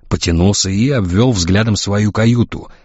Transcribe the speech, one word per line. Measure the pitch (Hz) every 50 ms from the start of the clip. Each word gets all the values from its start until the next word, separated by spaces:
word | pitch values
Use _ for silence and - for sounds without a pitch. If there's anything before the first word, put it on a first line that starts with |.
| - -
потянулся | - 82 - 90 85 82 87 101 101 - - 95
и | 95 101 117 139
обвел | 143 120 95 87 87 101 123 131
взглядом | 120 95 85 85 95 101 110 113 104
свою | - - 101 101 104 107 104
каюту, | - 107 113 117 120 120 110 - - 73 - - - -